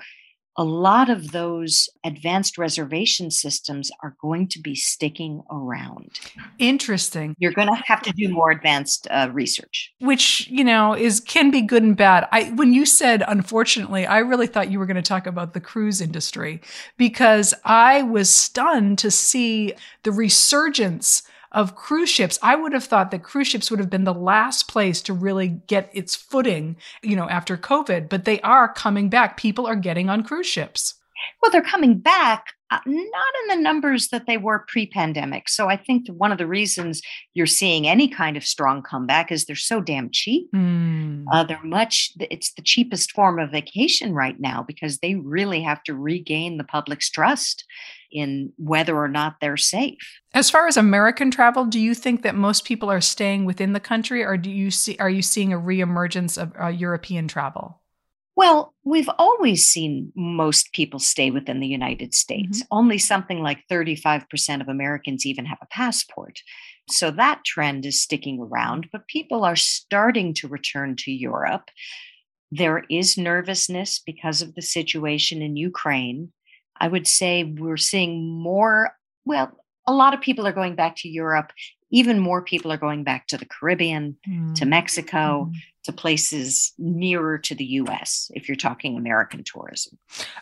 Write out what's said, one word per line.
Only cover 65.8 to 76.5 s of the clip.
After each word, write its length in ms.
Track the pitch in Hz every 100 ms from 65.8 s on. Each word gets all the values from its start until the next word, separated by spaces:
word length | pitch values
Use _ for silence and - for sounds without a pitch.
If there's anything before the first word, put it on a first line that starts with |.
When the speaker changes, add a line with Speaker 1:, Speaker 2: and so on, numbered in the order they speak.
| 247 - - - - - - - - - -
Speaker 1:
So 220 | - 165
that 340 | 151 277 294
trend 400 | - - 147 139
is 160 | 139 135
sticking 380 | - 151 143 127
around, 480 | 113 117 117 139 165
but 180 | 208 -
people 360 | 311 311 240
are 120 | 185 165
starting 760 | - - - 202 226 233 180
to 140 | 156 135
return 460 | 143 - 143 139 127
to 100 | 139
Europe. 580 | 131 123 - - 101 - - - - - _ _ _ -
There 340 | 147 165 160 -
is 300 | 165 185 -
nervousness 800 | 170 175 180 185 - 180 196 -
because 420 | - 156 165 151
of 140 | 165
the 80 | 170
situation 800 | 165 170 160 160 151 151 - 160
in 140 | 151 147
Ukraine. 760 | 175 175 151 131 123 131 170 _ _